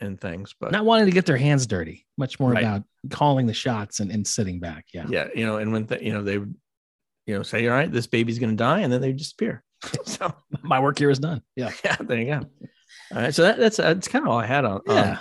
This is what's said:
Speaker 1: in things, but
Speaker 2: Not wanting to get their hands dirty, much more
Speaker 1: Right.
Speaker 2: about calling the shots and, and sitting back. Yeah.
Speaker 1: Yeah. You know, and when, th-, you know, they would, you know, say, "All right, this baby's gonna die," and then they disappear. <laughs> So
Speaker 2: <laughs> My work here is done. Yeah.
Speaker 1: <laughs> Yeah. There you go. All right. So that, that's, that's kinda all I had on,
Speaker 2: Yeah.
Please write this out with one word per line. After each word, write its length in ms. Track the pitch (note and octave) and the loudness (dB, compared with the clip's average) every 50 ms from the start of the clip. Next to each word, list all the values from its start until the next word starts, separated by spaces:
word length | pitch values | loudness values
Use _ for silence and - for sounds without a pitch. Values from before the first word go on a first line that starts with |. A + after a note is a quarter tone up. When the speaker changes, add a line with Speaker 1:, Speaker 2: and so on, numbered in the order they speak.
Speaker 1:
in 160 | G#2+ G2+ F#2+ | -10 -10 -10
things, 380 | - - F#2 E2 F#2 G2 - - - | -8 -8 -8 -8 -10 -12 -14 -12 -10
but 120 | - - | -6 -2
Speaker 2:
Not 140 | F#3+ G#3+ G#3+ | -2 0 2
wanting 220 | A3 A3+ A3 G#3+ | 4 6 6 6
to 60 | F#3+ | 6
get 140 | F3 F#3 F3 | 6 4 4
their 100 | F3 C#3 | 4 2
hands 300 | B2 C#3 D3 D3 C3+ B2 | 4 4 4 4 4 2
dirty, 400 | A2 G#2 F2 D#2+ D#2+ - - _ _ - | 0 -2 -4 -4 -6 -10 -16 _ _ -6
much 220 | - C3 - - - | -6 -6 -4 -2 0
more 140 | C3 B2+ | 2 2
Speaker 1:
Right. 100 | A#2+ F#2+ | 4 4
Speaker 2:
about 220 | - G#2+ G2+ G2+ - _ _ _ - C#3 | 2 2 0 -2 -4 _ _ _ -12 -8
calling 360 | - - D3+ D3 C3+ C3 B2 | -2 2 2 4 4 4 2
the 80 | A2+ A2 | 0 0
shots 460 | - - C3 A#2 G#2+ G#2 - - - | -2 -2 -2 -2 -2 -4 -6 -6 -6
and, 100 | G#2 F2 | -4 -2
and 160 | A2 G#2 G2+ | -2 -2 -2
sitting 340 | - - - G#2 F#2+ F2+ F2 | -2 -2 -2 -2 -2 -2 -6
back. 260 | E2+ E2 D#2 D#2 - _ | -6 -8 -10 -12 -16 _
Yeah. 140 | - E2+ D#2 - | -14 -10 -6 -4
Speaker 1:
Yeah. 200 | B2 E2 C2+ - - | -2 -2 -2 -4 -4
You 120 | A#2 A2+ | -4 -2
know, 100 | A2 G#2+ | -2 -2
and 160 | G#2+ G#2+ G#2+ | -2 -2 -2
when, 140 | A2+ A2 A2 | -2 -2 -2
th-, 160 | A2+ B2 - | -4 -6 -4
you 100 | - G#2+ | -4 -4
know, 100 | G#2+ G#2 | -4 -2
they 160 | G2+ G2 G2+ G2+ | -2 -2 -2 -2
would, 160 | G2+ G#2+ - _ _ _ _ _ _ _ _ _ _ _ _ _ - | -4 -6 -12 _ _ _ _ _ _ _ _ _ _ _ _ _ -8
you 80 | A2 G2+ | -6 -4
know, 80 | G2 | -4
say, 240 | - - A2 A2 A#2 | -4 -4 -2 0 0
"All 80 | A#2+ B2 | 2 2
right, 160 | C3+ D#3+ F3+ | 2 2 0
this 160 | - A#2 A#2 | 0 -2 -2
baby's 320 | - B2+ A#2 A#2 A#2 A#2 A#2+ | 0 0 0 0 0 -2 -2
gonna 140 | B2+ A2 | -2 -2
die," 280 | A2 G#2 A#2 B2+ E3 G#3 | 0 2 2 2 2 2
and 120 | F#3+ B2 | 2 0
then 80 | B2 B2+ | 0 0
they 120 | C3+ C3 | 0 -2
disappear. 520 | C3+ C#3 D#3 - - - A3 A3+ - - _ _ _ - | -4 -4 -8 -10 -6 -4 -4 -4 -4 -8 _ _ _ -18
<laughs> 220 | - - - - - | -14 -10 -10 -10 -8
So 300 | A3 G#3 - F#3+ E3 - _ _ - | -8 -8 -6 -6 -6 -6 _ _ -10
Speaker 2:
<laughs> 140 | D3 - | -10 -6
My 180 | - E3 C3 C3 | -2 0 2 2
work 180 | C#3 C#3+ C#3 - | 2 2 2 2
here 120 | C#3+ C#3+ | 4 2
is 80 | C#3 C3 | 2 2
done. 220 | D3 E3 D#3+ A2+ - _ - | 0 -4 -4 -6 -8 _ -8
Yeah. 140 | B2+ A#2+ - - | -6 -6 -6 -6
Speaker 1:
<laughs> 80 | - - | -4 -4
Yeah. 120 | E3+ - - | -2 -2 -2
There 200 | - - A#2 A2+ | -2 -2 -2 -2
you 80 | A#2 | -2
go. 140 | C3+ D3+ B2+ - - _ - - - _ _ _ _ - - - - F#2+ | -2 -4 -4 -6 -10 _ -20 -20 -20 _ _ _ _ -20 -20 -16 -8 -4
All 80 | A2+ | -2
right. 120 | A#2 D3 C#3+ | -2 0 4
So 80 | E3 | 6
that, 160 | E3+ G3+ A3+ B3+ | 6 6 6 6
that's, 200 | A#3 G#3+ G#3+ - | 4 4 4 4
that's 300 | D#3 D#3 E3+ F#3 - - | 2 2 2 2 -2 -2
kinda 200 | - C4+ D#4 F#3 | -2 0 0 2
all 100 | A#2 A#2 | 0 0
I 80 | G#2+ | 0
had 200 | G#2+ C3+ C#3+ C3 | 0 0 2 2
on, 160 | G#2+ F#2+ G2 - | 0 -2 -2 0
Speaker 2:
Yeah. 320 | - A2 A2 G#2 G2+ G#2 - | 2 4 4 4 2 0 -4